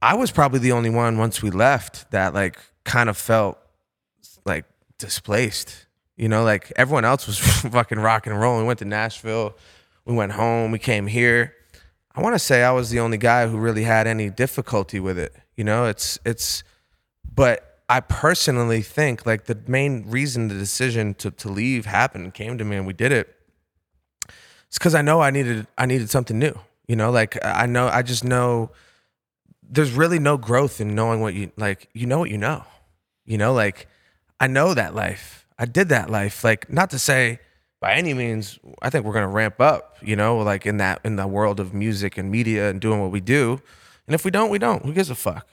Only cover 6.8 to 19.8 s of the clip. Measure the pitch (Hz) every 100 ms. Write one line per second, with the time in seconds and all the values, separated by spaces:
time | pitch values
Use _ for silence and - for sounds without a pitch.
6.8 | 131 147 113 135 - 101 123 104 127 120
7.8 | 113 107 110 110 107 104 117 117 113 113
8.8 | 101 107 110 - 113 110 107 - _ _
9.8 | _ _ - 117 101 101 117 117 113 110
10.8 | - 107 101 117 120 120 123 - _ -
11.8 | _ _ _ - 202 220 - 127 123 127
12.8 | 117 117 117 110 117 120 113 110 117 107
13.8 | 113 113 110 110 104 98 131 - - 107
14.8 | 95 101 95 90 76 - _ - 107 110
15.8 | 120 101 - - - 113 - - - _
16.8 | _ _ _ _ - - 131 113 - _
17.8 | - 127 - - 151 175 - 123 117 113
18.8 | 104 - 151 117 117 110 - 107 110 131